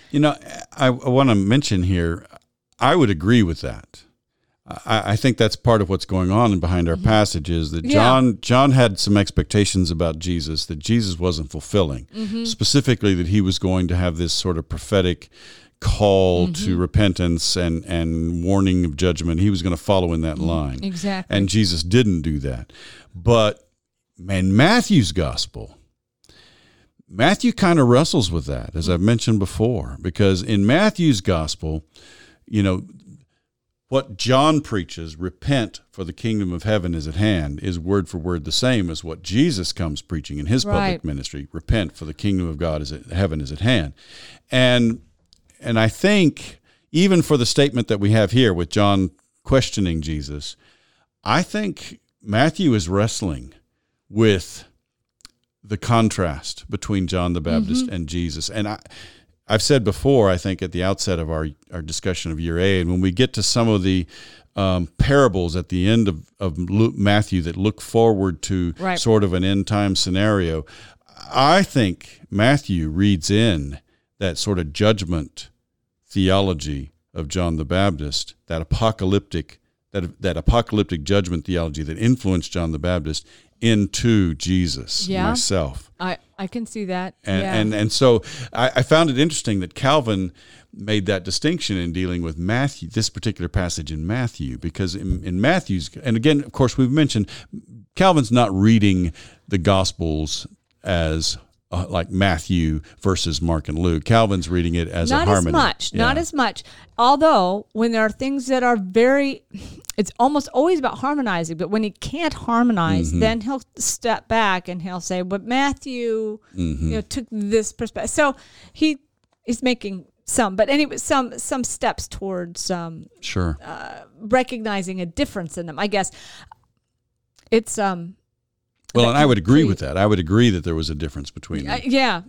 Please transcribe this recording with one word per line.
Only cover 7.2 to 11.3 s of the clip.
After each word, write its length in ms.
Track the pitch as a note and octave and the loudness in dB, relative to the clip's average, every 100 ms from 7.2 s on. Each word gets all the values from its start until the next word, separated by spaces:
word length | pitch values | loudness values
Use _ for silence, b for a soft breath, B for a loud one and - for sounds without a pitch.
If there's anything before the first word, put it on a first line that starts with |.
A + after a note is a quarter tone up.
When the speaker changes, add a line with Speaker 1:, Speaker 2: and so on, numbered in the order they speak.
| G2+ E2+ D2 | 2 -2 -4
Speaker 1:
is 220 | E2+ D#2 | -2 -2
that 140 | E2 | -4
Speaker 2:
Yeah. 80 | F2+ | 0
Speaker 1:
John, 460 | C#4 A#2 C3 B2+ G#2 | 4 4 4 2 0
John 320 | - B2 C#3 | 2 4 6
had 260 | C3 A#2+ F#2+ | 6 4 2
some 180 | - G2+ | 2 2
expectations 760 | G2 - F2+ G#2 G2+ G2 F2 | 2 0 0 2 2 2 0
about 260 | E2 E2+ D#2 | 0 -2 -4
Jesus 480 | F2 F2 D2+ D#2 - | -4 -4 -4 -6 -6
that 140 | D#2+ | -6
Jesus 360 | D#2 A#2 G#2 E2 | 0 0 0 -2
wasn't 360 | F2+ | -2